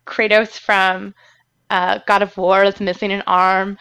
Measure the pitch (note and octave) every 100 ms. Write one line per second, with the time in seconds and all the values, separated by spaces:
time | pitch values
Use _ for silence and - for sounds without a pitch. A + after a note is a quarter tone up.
0 | - - A3 G#3+ A3 - - G3+ F#3+ F#3
1 | G3+ - _ _ _ _ - F#3+ F3+ G3+
2 | - G3+ G3+ - F#3 F#3+ G3+ G3 G3 F3+
3 | G#3 G3 - F3+ F#3 F#3+ F#3+ G3